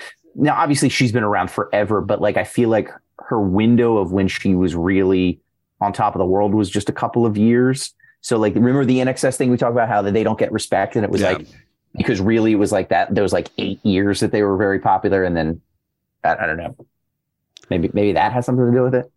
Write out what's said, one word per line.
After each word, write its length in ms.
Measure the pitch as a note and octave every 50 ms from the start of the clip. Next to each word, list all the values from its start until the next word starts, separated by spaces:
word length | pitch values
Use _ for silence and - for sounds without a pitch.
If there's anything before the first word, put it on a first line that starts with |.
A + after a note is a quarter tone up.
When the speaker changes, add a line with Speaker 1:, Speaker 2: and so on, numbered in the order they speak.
| - - - _ _ _ -
Speaker 1:
now 200 | - - D3 -
obviously 340 | - E3 D3 C#3+ C#3 D3 B2+
she's 220 | - - C3 A#2+
been 120 | G#2+ A#2+ G#2+
around 260 | G#2 G#2 F#2 F#2 F#2+
forever, 520 | - - - - - G#2 G#2 F#2+ G#2+ G2
but, 200 | - G2+ G#2+ -
like, 160 | - G#2 F#2 -
I 60 | -
feel 260 | - - B2 A#2+ A2+
like 200 | A2+ G#2+ - - - - _ _ _ -
her 200 | - - B2+ A2+
window 560 | G2+ F#2 F2+ G2+ A2 A#2 A#2+ A#2+ A#2+ A#2 A2+ G#2
of 140 | F#2+ F2
when 160 | F#2 G2+ F#2+ F#2
she 260 | - - - G2 F#2+
was 220 | F2+ F#2 F2 D#2+
really 640 | E2+ E2+ F#2+ G2 F#2+ F#2+ F#2 F#2+ F#2 F#2 F2+ F2 - _ _ _ _ _ _ _ -
on 100 | G#2 G2+ F#2+
top 200 | - A2 G#2 -
of 40 | F#2+
the 60 | F#2+
world 280 | F2+ F#2 G2+ G#2 G#2 G2+
was 160 | G#2+ G#2 F#2
just 200 | - G#2 - -
a 40 | A2+
couple 320 | - - A2+ - A#2+ A#2
of 120 | A2+ G#2 G#2
years. 560 | G#2+ A2+ A#2 B2 B2+ C3 C3 C3+ - - - _ _ _ _ _
So, 160 | - - B2 A2
like, 180 | G#2+ G#2+ G2+
remember 280 | G#2+ A#2+ B2 C3 C#3+ C3+
the 160 | A#2+ B2+ B2+
N 60 | B2+ C3
X 160 | B2+ - -
S 140 | C3+ B2+ -
thing 120 | C#3 B2
we 80 | B2 A#2
talked 140 | C3+ A#2+ A#2
about, 140 | B2 A#2 A#2
how 140 | A2 G#2
they 220 | G2 G2+ G2 A2+ G#2+
don't 160 | A2 A2 -
get 120 | - -
respect, 440 | G#2+ G#2+ - - G2 F#2+ G2 - -
and 100 | A#2+ G#2
it 60 | G2
was 100 | - G#2
Speaker 2:
Yeah. 120 | G2+ F#2 F#2
Speaker 1:
like, 140 | D2+ - - - - _ _ _ _ _ _ -
because 240 | - - - A#2 F#2
really 320 | F#2+ G#2+ A2+ A2+ A2 A2
it 40 | A2
was 160 | G2 G#2 F2
like 180 | G#2 F#2 F2 -
that. 240 | F2+ F2 F#2 - G2+
There 80 | G#2 G2+
was, 80 | F2+ F#2+
like, 160 | F2 E2 - _ -
eight 260 | G2+ F#2+ G2 - -
years 340 | A2 F#2 F#2 G2+ G2+ G2 -
that 120 | A2+ G#2
they 100 | - G#2 G#2
were 140 | G2+ G2 F#2+
very 220 | G#2+ G2 G2 F#2+
popular, 440 | - A2+ F#2+ F#2 - G2 G2 F#2+ F#2
and 140 | F2+ E2+ E2
then 240 | D#2+ D#2+ E2 - _ _ _ _ _ _ _ _ _ _ _ _ -
I, 120 | E2 D#2+
I 100 | - G2 D#2+
don't 100 | D#2+ E2
know. 180 | E2 - - - - _ _ _ _ _ _ _ _ _ _ _ _ _ - - _ -
Maybe, 200 | - F2 E2+ F#2 -
maybe 200 | - G#2 G#2 F2
that 200 | D#2 F#2+ A2 A#2+
has 120 | B2 A#2+
something 200 | - B2 B2+ B2
to 60 | A#2+
do 120 | B2 B2+ B2
with 120 | C3 C3
it. 160 | B2 B2 - _